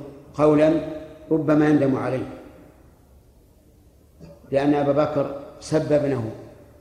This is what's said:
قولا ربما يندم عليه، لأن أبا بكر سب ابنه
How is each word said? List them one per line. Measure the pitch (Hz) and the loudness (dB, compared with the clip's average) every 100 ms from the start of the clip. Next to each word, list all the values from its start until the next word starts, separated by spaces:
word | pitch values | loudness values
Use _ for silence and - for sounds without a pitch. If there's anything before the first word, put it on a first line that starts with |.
| - - - | -12 -20 -14
قولا | - 147 151 156 160 - - - - - | 0 4 6 4 2 -2 -10 -14 -18 -2
ربما | 156 147 151 151 | -2 2 2 4
يندم | 147 135 127 | 4 2 0
عليه، | 123 127 - - - - - - - _ _ - _ _ _ _ _ _ _ _ _ _ - - - | -2 -6 -6 -12 -20 -20 -20 -20 -20 _ _ -20 _ _ _ _ _ _ _ _ _ _ -20 -20 -6
لأن | 135 143 | -2 0
أبا | 147 143 | 2 2
بكر | 139 147 143 139 - - - | 2 0 -2 -4 -6 -14 -18
سب | - 156 151 | -4 -2 0
ابنه | 147 139 127 110 101 - - - - | 0 0 -2 -6 -10 -18 -20 -20 -20